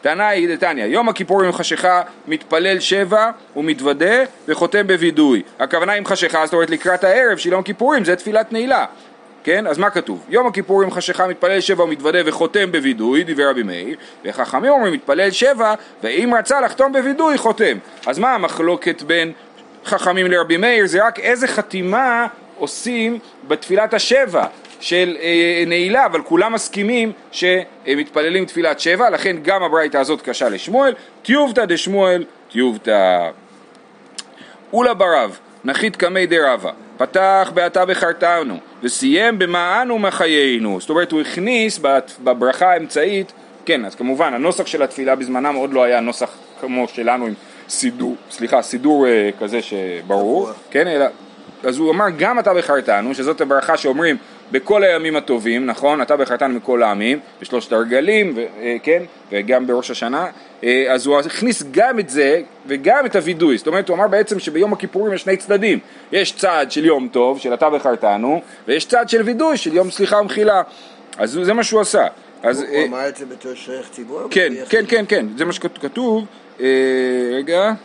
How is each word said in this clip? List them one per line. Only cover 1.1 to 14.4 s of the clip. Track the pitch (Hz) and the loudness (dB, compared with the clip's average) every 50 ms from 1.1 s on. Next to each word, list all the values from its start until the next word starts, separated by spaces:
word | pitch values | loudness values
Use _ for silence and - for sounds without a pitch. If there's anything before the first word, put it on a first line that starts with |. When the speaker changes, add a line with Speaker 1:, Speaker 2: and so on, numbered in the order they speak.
| 214 - 185 160 185 196 190 180 | -2 -4 -2 0 2 2 2 0
Speaker 1:
חשיכה, | 170 - 170 - 165 - - 180 180 180 170 - - - - | 0 -2 -4 -4 -4 0 2 2 2 2 0 -4 -12 -18 -8
מתפלל | 143 156 151 - - 160 160 175 190 190 180 | -6 -6 -6 -4 -2 0 0 2 2 0 0
שבע | - - 185 196 202 175 208 214 220 233 226 - - - - | 0 0 0 0 2 2 2 2 2 2 -2 -8 -18 -12 -8
ומתוודה | 143 151 160 151 135 135 143 143 143 156 190 226 254 262 - - - - | -6 -2 -2 -2 -2 0 -2 0 2 2 2 4 2 0 0 -4 -14 -6
וחותם | - 151 - 170 165 - 208 202 | -6 -2 0 0 0 2 0 2
בווידוי. | 190 190 175 165 170 156 147 151 143 127 101 - - - - | 2 2 2 2 2 4 4 4 4 4 2 0 -6 -6 -6
הכוונה | 127 131 - 165 170 190 208 | -4 -2 0 0 0 0 -2
עם | 208 190 | -2 -2
חשיכה, | 196 196 175 175 160 160 160 156 | -2 -2 -2 0 0 0 0 0
זאת | 156 180 | 2 2
אומרת | 170 165 160 | 0 0 0
לקראת | 165 156 - - 180 175 196 | -2 -2 0 0 0 2 4
הערב | 185 190 247 262 240 202 | 4 4 4 4 2 2
של | 160 - 175 | 0 0 0
יום | 180 190 | 0 0
הכיפורים, | 185 196 202 - 233 269 302 262 190 | -2 -4 -4 0 0 2 2 2 2
זה | 160 180 | 0 0
תפילת | 180 - 208 208 220 220 220 226 | 0 -2 0 0 0 0 0 -4
נעילה. | 226 240 262 262 214 131 - - - - - - - - - - - - | -4 0 0 0 0 0 -4 -8 -18 -20 -20 -20 -20 -20 -20 -20 -8 -2
כן? | 147 170 202 220 | 0 0 0 0
אז | 180 147 | -2 -2
מה | 147 196 202 | 0 0 0
כתוב? | - 180 - - 98 85 - - | 0 -2 -4 -4 -10 -10 -8 0
יום | 160 240 254 | 0 2 2
הכיפורים | 247 180 202 190 - 196 196 196 185 | 2 -2 -4 -2 0 2 2 2 2
חשיכה, | - 185 170 - 175 - 185 | -2 -6 -6 -4 -2 -2 -2
מתפלל | 185 180 - - 180 196 190 | -2 0 -2 0 0 2 0
שבע | 170 196 190 170 175 | 0 0 2 2 2
ומתוודה | 160 156 139 139 151 170 180 170 | 0 0 -2 -2 0 2 2 0
וחותם | 156 135 135 165 160 - 208 196 185 | 0 0 -2 -2 0 2 0 0 0
בווידוי, | 170 160 135 135 127 110 110 117 131 156 175 | -2 0 0 0 -2 0 0 2 2 2 0
דברי | 165 160 139 143 | 0 0 2 2
רבי | 139 131 123 113 | 2 2 0 -2
מאיר, | 98 87 85 90 117 156 - - - - - - | -4 -6 -8 -8 -10 -12 -12 -16 -20 -20 -12 -12
וחכמים | 98 104 131 | -10 -6 -4